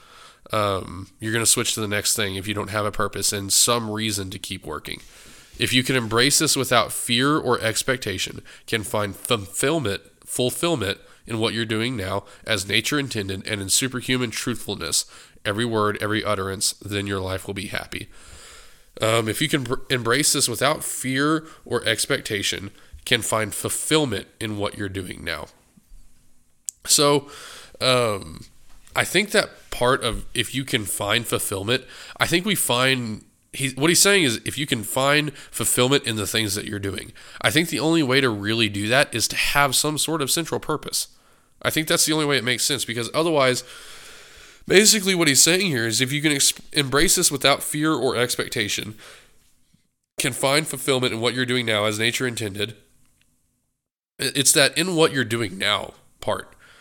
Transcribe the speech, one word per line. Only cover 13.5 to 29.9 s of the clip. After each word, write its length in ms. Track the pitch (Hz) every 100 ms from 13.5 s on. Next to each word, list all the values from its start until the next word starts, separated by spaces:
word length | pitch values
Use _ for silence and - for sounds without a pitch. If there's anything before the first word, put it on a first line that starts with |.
| 104
in 80 | 95
superhuman 640 | - 131 127 120 127 120
truthfulness, 720 | - - 113 - 101 80 - - - - -
every 220 | 110 101 120
word, 320 | 110 104 101
every 220 | 107 107
utterance, 500 | 104 101 98 95 -
then 340 | - 98 101 101
your 120 | 98
life 280 | 92 95 -
will 60 |
be 140 | 98 95
happy. 420 | - - - - - - - - - - - - -
Um, 260 | 110 117 110
if 140 | 104
you 80 | 151
can 140 | 151
br-, 120 | 120 131 -
embrace 440 | 131 113 127 151
this 140 | 147 127
without 360 | 113 131 156
fear 640 | - - 127 131 147 160 160 - -
or 180 | 120 110
expectation, 840 | 110 - 135 - 104 95 90 98 - - - -
can 160 | 120
find 320 | 104 110 107
fulfillment 720 | - 107 - - 156 143 98 - _
in 180 | 110 104
what 200 | 98 -
you're 120 | 101
doing 340 | 95 90 -
now. 240 | 85 78 - - _ _ _ - - - - - _ _ - - -
So, 420 | - 143 147 - - - - - -
um, 640 | 127 127 120 101 78 - - - - - - -
I 80 |
think 280 | 120 180 208
that 400 | 214 - - -
part 320 | - 123